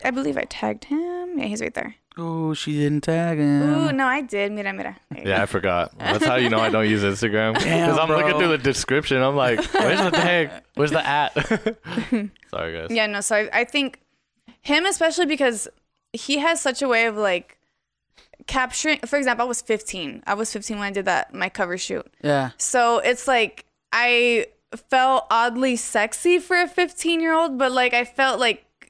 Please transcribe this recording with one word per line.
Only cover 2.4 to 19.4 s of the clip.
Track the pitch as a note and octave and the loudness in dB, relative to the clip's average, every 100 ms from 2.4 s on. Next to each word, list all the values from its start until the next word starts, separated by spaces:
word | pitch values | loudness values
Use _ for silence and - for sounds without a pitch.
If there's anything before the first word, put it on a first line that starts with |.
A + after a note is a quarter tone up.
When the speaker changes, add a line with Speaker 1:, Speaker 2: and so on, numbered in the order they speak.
| D#3+ | -4
Speaker 2:
she | D3+ - D3 | -4 -4 0
didn't | D3 D3 | 0 0
tag | D3+ E3 E3+ D#3 | 0 0 0 2
him. | D3 C#3+ D4 | 2 4 4
Speaker 1:
Ooh, | D4 D#4+ | 2 2
no, | C4+ C4 | 2 0
I | C4 | 0
did. | B3+ G3+ G3+ | -2 -4 -2
Mira, | G#3 G3 | -4 -6
mira. | F#3+ F#3+ F#3 - | -6 -8 -12 -16
There | - | -8
you | G2 | 0
Speaker 3:
Yeah, | F#2+ | 0
Speaker 1:
go. | |
Speaker 3:
I | G2 | 2
forgot. | G2 F#2 F2 E2 - | 0 2 2 0 -4
That's | - - - | -2 0 2
how | B2+ | 2
you | A#2+ | 2
know | A2 | 2
I | A2 | 2
don't | A2 G#2+ | 2 2
use | G#2+ | 2
Instagram. | G2+ G2 A2+ G#2 A2 A2 | 2 0 0 2 0 0
Speaker 2:
<laughs> | |
Damn, | - E3 E3+ | 0 2 2
Speaker 3:
'Cause | D#3 | 2
I'm | D#3+ | 2
looking | D#3 D3+ | 2 2
Speaker 2:
bro. | D3+ | 2
Speaker 3:
through | F3+ | 2
the | D3+ | 2
description. | C3 B2+ - C3+ D#3 C3+ | 0 -2 0 0 2 2
I'm | C3 C#3+ | 2 2
like, | B2+ A#2 E4 | 2 2 0
"Where's | - - F3+ | 0 2 2
the | F#3 | 2
tag? | - F3 F3 D3+ - _ - | 2 2 2 0 -4 _ -2
Where's | D3 | 0
the | D#3 - | 2 0
at?" | D3 C#3+ | 0 0
<laughs> | - - A3+ - A3+ - F3 - A#3+ G#3 - - | -2 -2 -2 -2 -8 -8 -8 -2 -4 -4 -12 -12
Sorry, | - E2 E3 | -6 -6 -6
guys. | - | -4
Speaker 1:
Yeah, | A3+ G#3+ | -2 -2
no, | G3+ | -2
so | G3+ G#3+ | -2 0
I, | G#3+ A3 | 0 -2
I | A#3+ | -2
think | D4 C4+ - _ _ _ _ _ - | -2 -4 -6 _ _ _ _ _ -12
him | - D4+ F#4 | 0 0 2
especially | F#4 E4 D#4+ D#4+ | 0 0 2 0
because | D4+ C4+ A3 - - _ _ _ | 2 0 0 -8 -14 _ _ _
he | A#3 - C#4+ | -12 -2 0
has | D#4 E4 | 2 0
such | C#4+ B3+ | -2 -2
a | C#4 | 0
way | A#3 A#3 | 2 2
of, | G#3+ | 2
like, | G#3 F3+ - _ _ _ _ _ _ _ _ - - | 0 0 -4 _ _ _ _ _ _ _ _ -20 -6
capturing. | C4+ B3+ - D#4 D4+ | -2 -2 -2 -2 -2
For | - C#4+ | -2 -2
example, | B3+ A#3 | 0 0